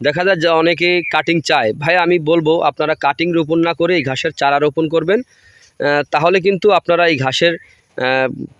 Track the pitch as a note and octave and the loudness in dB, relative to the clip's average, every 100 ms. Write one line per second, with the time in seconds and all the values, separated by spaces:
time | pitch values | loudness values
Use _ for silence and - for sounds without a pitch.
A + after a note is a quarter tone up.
0 | C3 D#3 F#3 F#3 E3 D#3+ E3 E3+ F3 F3+ | -4 -2 0 0 2 2 2 2 0 0
1 | E3+ D#3 D#3 E3+ - D3+ A2+ A2+ D3 F3+ | 0 -2 0 -2 0 0 0 -2 0 0
2 | E3+ F3 D3+ E3+ D#3 E3 E3 - D3+ D#3 | 2 0 2 0 2 0 0 -2 -4 -2
3 | C#3+ C#3+ E3+ E3+ D3+ E3 E3+ E3+ E3+ F3+ | -2 -2 -2 -2 0 0 0 0 -2 0
4 | C3 C3 E3 - C#3+ C#3+ D3 C#3+ D#3+ D#3+ | -2 -4 -6 -2 0 2 0 -2 -2 -2
5 | E3 G#3+ B3+ _ _ _ _ - C#3+ D3 | 0 -2 -4 _ _ _ _ -6 -2 0
6 | C#3+ D3+ E3 F#3+ F3+ G3 G#3 F3+ - E3+ | 0 0 2 2 0 0 2 2 2 2
7 | E3+ D3 C3 B2+ E3+ E3 - _ _ - | 2 0 -2 0 0 0 -8 _ _ -6
8 | B2+ C3 C3 - - _ | -2 0 -2 -4 -14 _